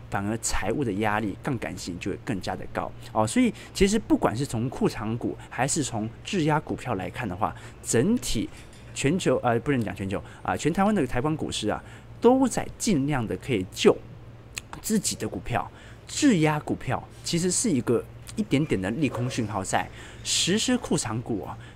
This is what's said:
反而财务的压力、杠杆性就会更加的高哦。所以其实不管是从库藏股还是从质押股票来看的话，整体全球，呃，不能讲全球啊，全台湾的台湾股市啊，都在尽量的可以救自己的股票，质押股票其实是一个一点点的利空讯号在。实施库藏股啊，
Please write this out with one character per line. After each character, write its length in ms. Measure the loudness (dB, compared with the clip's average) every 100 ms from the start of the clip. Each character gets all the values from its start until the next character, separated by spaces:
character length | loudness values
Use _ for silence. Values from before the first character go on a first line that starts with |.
| -6
反 160 | -4
而 140 | -2 -2
财 320 | 0 0 0
务 140 | 0
的 80 | 0
压 240 | 0 0 0
力、 180 | -2 -4
杠 160 | -4 -4
杆 180 | -4 -8
性 220 | -8 -6
就 140 | -4
会 60 | -6
更 160 | -4 -4
加 140 | -4
的 100 | -6 -6
高 160 | -6 -6 -8 -4
哦。 160 | 0 2
所 160 | 4
以 100 | 4 2 -4
其 140 | 2 4
实 100 | 4
不 180 | 2 2
管 200 | 2 0
是 100 | -2
从 240 | -2 -2
库 180 | 0 0
藏 300 | 0 -4 -2
股 180 | -4 -6 -6
还 160 | -2 0
是 160 | 0
从 260 | 0 -2 -4 -8
质 220 | -4 0
押 160 | 2 2
股 160 | 0 -4
票 180 | -2
来 160 | -4 -4
看 180 | -4 -4
的 60 |
话， 180 | -2 -4 -4 -14 -12
整 340 | 0 4 4 2
体 300 | 2 0 -2 -8 -18 -18 -14
全 240 | -2 0 2
球， 220 | 2 2
呃， 160 | 4 2
不 140 | 2
能 100 | 0
讲 100 | 0 -4
全 120 | -4
球 140 | -4 -6 -8
啊， 120 | -4 0
全 160 | 0
台 120 | 2
湾 100 | 4
的 100 | 4
台 160 | 2 0
湾 140 | 0 -2
股 140 | -4
市 180 | -2 -2
啊， 140 | -2 -6 -18 -18 4
都 260 | 6 8 4
在 180 | 0 -4 -2
尽 300 | 2 4 4
量 180 | 0 0
的 100 | -4
可 140 | 0
以 140 | 0 0
救 240 | 4 6 6 0 -16 -18 -18 -14 -14 -12 -8
自 160 | 0 0
己 200 | 0 -4
的 120 | -4
股 120 | -4
票， 280 | -2 -2 -2 -10 -18 -18 -8
质 320 | 4 6 8
押 220 | 6 2
股 140 | -2 -4
票 260 | -2 -4 -4 -12
其 140 | -2 0
实 120 | 2
是 180 | 2 2
一 120 | 2
个 240 | 4 2 0 -12 -10 -4
一 60 |
点 220 | 2 2
点 160 | 2 0
的 80 | 0
利 160 | 0 0
空 200 | 0 -2
讯 180 | -2 -2
号 180 | -2
在。 240 | 0 -2 -2 -10 -16 -10
实 340 | -2 0 2 2
施 180 | 2 0
库 200 | 0 -2
藏 240 | 0 -4
股 200 | -2 -4
啊， 140 | -4 -10 -14